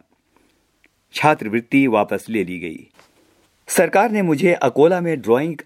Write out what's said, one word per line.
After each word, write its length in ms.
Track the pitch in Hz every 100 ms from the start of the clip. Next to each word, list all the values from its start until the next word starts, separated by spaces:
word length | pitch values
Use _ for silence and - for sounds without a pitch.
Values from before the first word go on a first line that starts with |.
| _ _ _ _ _ _ _ _ _ _ _
छात्रवृत्ति 760 | - 147 156 110 110 117 143 135
वापस 380 | 110 101 101 -
ले 140 | 110
ली 160 | 87 90
गई। 300 | 85 - - _ _ _ _ _ _ _ -
सरकार 440 | - 170 196 226
ने 100 | 214
मुझे 320 | 180 147 175
अकोला 480 | 175 131 123 156 180
में 200 | 175 156
ड्राइंग 360 | 107 120 160 151